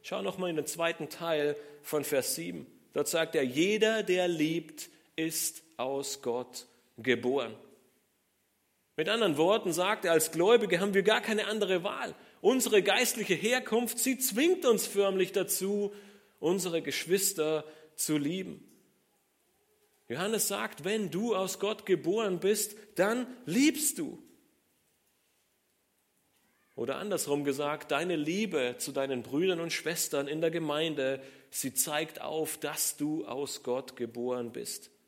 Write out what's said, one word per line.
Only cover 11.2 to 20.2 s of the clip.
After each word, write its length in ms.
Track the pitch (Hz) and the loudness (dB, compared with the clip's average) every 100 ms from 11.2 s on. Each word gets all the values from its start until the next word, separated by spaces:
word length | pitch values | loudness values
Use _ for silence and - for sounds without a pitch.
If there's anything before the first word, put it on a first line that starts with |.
keine 260 | 226 214 202 | 2 -2 0
andere 360 | 220 196 180 | -2 2 0
Wahl. 300 | 190 269 254 - - _ | 0 -6 -8 -10 -20 _
Unsere 420 | 185 262 233 214 | 4 4 6 6
geistliche 520 | 185 202 254 233 190 | 6 4 2 0 0
Herkunft, 640 | 165 202 247 254 220 233 - | 0 2 0 2 0 0 -2
sie 200 | 262 254 | 0 0
zwingt 460 | - 202 320 370 | 0 2 4 4
uns 220 | 294 214 - | 4 4 2
förmlich 460 | 202 196 190 180 | 2 2 2 2
dazu, 600 | 202 180 - 190 208 202 - - - _ _ | 0 0 -2 0 0 -2 -6 -20 -20 _ _
unsere 420 | 160 190 180 165 | 0 0 0 -2
Geschwister 840 | 143 - - 190 - - 156 156 151 - - - | -2 -6 0 2 2 0 0 0 -4 -18 -20 -6
zu 200 | - 151 | 0 0
lieben. 500 | 143 185 180 - - _ _ _ _ _ _ _ _ _ _ _ _ _ _ | 0 -4 -6 -12 -18 _ _ _ _ _ _ _ _ _ _ _ _ _ _
Johannes 400 | 123 | -6